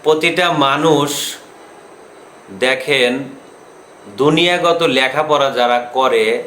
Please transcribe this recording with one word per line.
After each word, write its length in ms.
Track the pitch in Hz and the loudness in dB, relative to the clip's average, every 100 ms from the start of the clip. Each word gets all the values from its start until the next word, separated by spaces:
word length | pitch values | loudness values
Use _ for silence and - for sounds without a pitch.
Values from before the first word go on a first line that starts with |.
প্রতিটা 440 | 151 156 170 165 175 | 0 2 0 0 0
মানুষ 580 | 156 139 143 160 143 143 - - - - - - - - - - - - - - 95 | 0 0 2 2 2 0 -4 -8 -12 -18 -20 -20 -20 -20 -20 -20 -20 -20 -20 -20 -4
দেখেন 520 | 127 131 147 135 123 135 135 - - - - - - - - - | -2 -2 -2 0 0 -2 -8 -16 -20 -20 -20 -20 -20 -20 -20 0
দুনিয়াগত 640 | 143 156 175 175 170 165 | 2 2 2 2 0 0
লেখাপড়া 680 | 165 131 131 139 147 147 139 | 0 0 0 -2 0 0 0
যারা 300 | 123 120 123 | 0 0 0
করে 460 | 120 127 131 117 110 120 | -2 0 2 2 0 -2